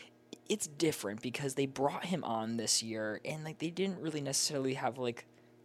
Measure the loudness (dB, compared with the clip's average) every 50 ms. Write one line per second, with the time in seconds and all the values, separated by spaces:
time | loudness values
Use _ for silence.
0 | -18 -20 -20 -20 -16 -16 -16 -12 -2 -2 0 0 0 -6 0 2 2 4 4 2
1 | -2 -4 -4 -2 -4 -4 -4 -2 -2 -2 2 2 2 2 2 2 2 2 2 0
2 | -2 -2 -2 0 0 0 0 0 0 0 0 0 2 2 2 2 2 0 -2 -2
3 | 0 -2 -2 -2 -4 -6 -6 -4 -6 -8 -4 -4 -4 -2 0 0 0 0 0 -2
4 | -4 -2 -2 -2 -2 0 2 2 2 2 2 2 2 2 2 2 0 0 0 2
5 | 0 0 -2 -2 -10 -16 -20 -20 -20 -20 -20 -20